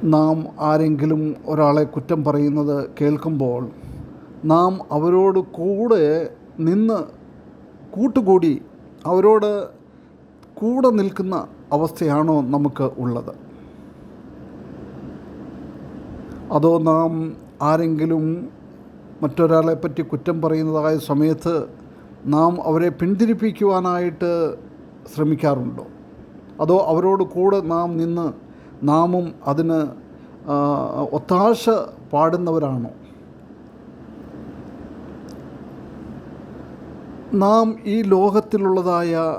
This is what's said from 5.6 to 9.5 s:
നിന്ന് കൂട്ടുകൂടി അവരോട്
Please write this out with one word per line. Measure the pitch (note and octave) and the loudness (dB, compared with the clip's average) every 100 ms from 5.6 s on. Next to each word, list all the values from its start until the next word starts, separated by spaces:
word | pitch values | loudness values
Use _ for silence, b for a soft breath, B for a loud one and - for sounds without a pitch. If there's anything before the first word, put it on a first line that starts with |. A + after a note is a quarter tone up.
| F3 G3 A#3 A3 D3+ D#3 D#3+ - - - D#3+ | -2 0 2 4 4 2 -2 -10 -20 -2 0
നിന്ന് | F#3+ A3 G#3+ C#3+ - - - - - - - - | 2 2 0 -4 -12 -20 -20 -20 -20 -20 -20 -14
കൂട്ടുകൂടി | - B3 B3 G3+ F#3+ E3+ C3+ - - - - D3+ | -2 0 2 4 4 4 0 -4 -20 -20 -10 0
അവരോട് | F3+ G3 G#3+ G#3 | 4 6 6 4